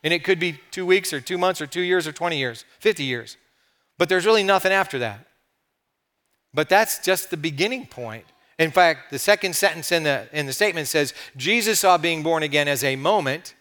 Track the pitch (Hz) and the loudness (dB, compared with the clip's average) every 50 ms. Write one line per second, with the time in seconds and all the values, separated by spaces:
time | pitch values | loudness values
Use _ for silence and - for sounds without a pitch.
0 | - 156 170 170 143 - 190 165 175 175 156 - _ _ - 185 185 175 185 202 | 0 -2 -2 -2 0 -2 0 0 0 -4 -4 -8 _ _ -10 -8 0 2 2 2
1 | 190 - 160 143 123 - 180 185 180 185 180 - 156 139 - 175 180 180 180 180 | 2 -4 -8 -8 -6 -6 -4 0 0 0 -2 -2 -8 -8 -6 -4 -2 0 0 0
2 | 160 156 147 - 170 175 165 143 135 123 117 - - _ _ _ - - 214 - | 0 -4 -8 -4 -4 -4 -2 -2 -4 -4 -6 -10 -18 _ _ _ -2 0 0 0
3 | 143 131 123 120 113 - - _ _ _ _ _ _ _ _ _ _ _ _ _ | -4 -6 -6 -6 -8 -14 -20 _ _ _ _ _ _ _ _ _ _ _ _ _
4 | 175 - 180 185 175 214 220 214 196 190 196 185 - 190 190 196 190 - - 131 | 0 2 2 2 4 4 4 4 4 4 2 4 4 2 2 2 0 0 -4 -6
5 | 120 113 101 104 - _ _ _ _ _ _ _ _ _ _ _ _ _ _ _ | -6 -6 -8 -12 -20 _ _ _ _ _ _ _ _ _ _ _ _ _ _ _
6 | _ _ _ _ _ _ _ _ _ _ - 143 156 - 185 202 220 - - - | _ _ _ _ _ _ _ _ _ _ -2 -2 0 4 4 4 4 2 -2 -4
7 | - 180 190 180 - - - 160 147 165 147 135 175 214 247 262 190 - - - | 0 0 0 0 0 -6 -8 -6 -4 -6 -2 -2 -2 -2 -2 -6 -10 -14 -14 -12
8 | 123 113 107 113 95 _ _ _ _ _ _ - 165 160 - 185 180 165 156 131 | -12 -12 -12 -14 -16 _ _ _ _ _ _ -2 -2 2 4 4 4 4 4 0
9 | - - 139 127 - - 208 202 - 185 170 - - 196 180 165 151 - 175 165 | -8 -10 -8 -4 2 2 2 2 2 -4 -2 0 0 0 0 -2 -4 0 0 0
10 | 156 151 139 123 107 - - 151 147 135 127 - 208 208 170 165 147 - - 156 | 2 0 -2 -2 -4 -6 -6 -6 -4 -4 0 0 0 0 0 -2 -6 -2 0 0
11 | 143 131 - - - - _ 135 127 165 214 240 214 220 220 - - 190 180 170 | 0 0 -4 -14 -20 -18 _ -6 -2 0 0 2 2 0 0 2 4 4 4 4
12 | 151 175 165 160 151 160 165 160 156 147 139 147 147 143 143 131 139 139 131 131 | 2 0 -2 -2 -2 -2 0 0 -2 0 0 0 2 2 0 0 0 -2 -2 0
13 | 139 170 214 208 160 135 139 165 - - - _ | 0 0 0 2 0 -2 -6 -6 -10 -16 -20 _